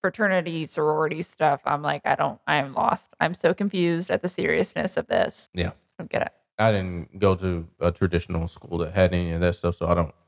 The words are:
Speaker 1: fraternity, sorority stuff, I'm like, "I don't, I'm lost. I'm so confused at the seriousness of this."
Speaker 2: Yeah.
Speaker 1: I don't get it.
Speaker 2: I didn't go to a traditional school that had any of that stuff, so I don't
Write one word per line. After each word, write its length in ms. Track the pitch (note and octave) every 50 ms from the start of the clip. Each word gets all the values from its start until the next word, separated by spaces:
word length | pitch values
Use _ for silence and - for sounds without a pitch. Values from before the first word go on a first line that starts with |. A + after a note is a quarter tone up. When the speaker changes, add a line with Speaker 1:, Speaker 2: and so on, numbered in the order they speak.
Speaker 1:
fraternity, 640 | - F#3 - - G#3+ G3 F#3 F#3 D#3+ F3 E3 E3 D#3
sorority 560 | D3 - - D3+ D3+ D3+ D#3 D#3 D3+ D#3 D#3
stuff, 400 | - - - _ D#3 D3+ C#3+ C3+ _
I'm 160 | - D3+ D3
like, 220 | D3 D3 D3 - -
"I 120 | - C#3
don't, 220 | - - C#3 A#2 - _
I'm 280 | - D3+ D3 C#3 C#3 -
lost. 340 | G#3+ A3 - - - _ _ - _
I'm 140 | - D#3+
so 220 | F3+ - - E3 F3+
confused 560 | - G3 G3+ - F#3 F3 E3+ E3+ E3 F#3 -
at 100 | F3+ -
the 80 | - F3+
seriousness 720 | - - - - D#3 E3 F#3+ - - - - F#3+ - -
of 80 | -
this." 420 | _ F#3 F#3 - - - - - - -
Speaker 2:
Yeah. 140 | F2+ E2+ -
Speaker 1:
I 320 | - _ _ _ _ -
don't 80 | E2+ -
get 100 | - -
it. 100 | - - _ _ _ _ _ -
Speaker 2:
I 120 | A2 A2+
didn't 480 | G#2 G2 F#2 F#2 F2+ F2 D#2+ _ - G2
go 160 | G2+ G2 F#2+
to 300 | F2+ F#2 F#2 F2 E2 D#2+ - _ _
a 120 | - F2
traditional 540 | E2+ - G2 F2 F2 F2 - - F2+ E2 E2
school 300 | E2+ - - - - F2 E2+
that 140 | E2+ D#2
had 220 | F#2 F#2+ F#2 F2 F2+
any 180 | F2 F2 E2+
of 80 | E2 E2
that 140 | F2+ F2 F2
stuff, 220 | - - F2 E2+
so 100 | _ E2+ E2
I 60 | F2
don't 200 | F2 E2 D2+ - _ _